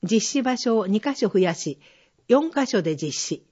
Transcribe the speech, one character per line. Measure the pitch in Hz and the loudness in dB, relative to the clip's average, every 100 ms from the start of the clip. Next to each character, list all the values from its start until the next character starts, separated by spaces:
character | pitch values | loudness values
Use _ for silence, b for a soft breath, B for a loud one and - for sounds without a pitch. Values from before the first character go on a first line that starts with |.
実 | 180 220 | 2 0
施 | - 285 | 2 -2
場 | 254 247 | -2 -2
所 | 247 226 | 0 0
を | 190 | 2
二 | 208 | 0
カ | 285 | 0
所 | 277 214 | -2 0
増 | 202 | 2
や | 185 | 2
し、 | 160 - 139 b b b b _ | 0 -6 -10 b b b b _
四 | 254 320 | 4 4
カ | 311 262 | -2 0
所 | 208 | 0
で | 165 151 | 0 -4
実 | 156 | -4
施。 | 139 - 165 _ | -6 -6 -8 _